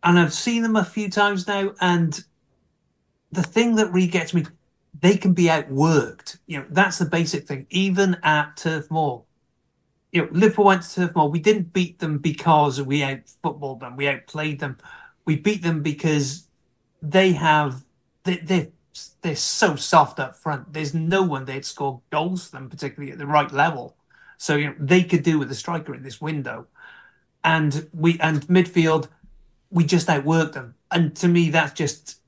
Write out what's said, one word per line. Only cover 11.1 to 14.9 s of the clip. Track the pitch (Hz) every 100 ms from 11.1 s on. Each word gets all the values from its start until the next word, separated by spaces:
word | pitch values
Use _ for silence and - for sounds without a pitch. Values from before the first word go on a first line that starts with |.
| 170
Moor. | 147
We | 165
didn't | 160 214 170
beat | 190 175 -
them | 156 147
because | 156 143 - 156 147 131
we | 131 143
out-footballed | 139 135 _ _ 160 147 143 127
them. | 123 127
We | 139
outplayed | 135 - 151 156 139
them. | 143 - -